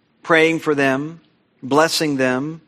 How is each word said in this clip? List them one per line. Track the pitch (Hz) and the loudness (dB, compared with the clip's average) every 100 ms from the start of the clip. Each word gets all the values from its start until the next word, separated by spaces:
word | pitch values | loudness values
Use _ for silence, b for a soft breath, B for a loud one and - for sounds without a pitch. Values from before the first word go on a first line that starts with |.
| _ _ | _ _
praying | - 165 160 165 | 0 4 4 2
for | 156 | -2
them, | 143 139 135 151 165 _ _ _ _ | 0 0 0 -6 -12 _ _ _ _
blessing | 131 143 160 - 156 135 | -2 2 2 0 -2 0
them, | 131 127 147 160 | 0 -2 -6 -12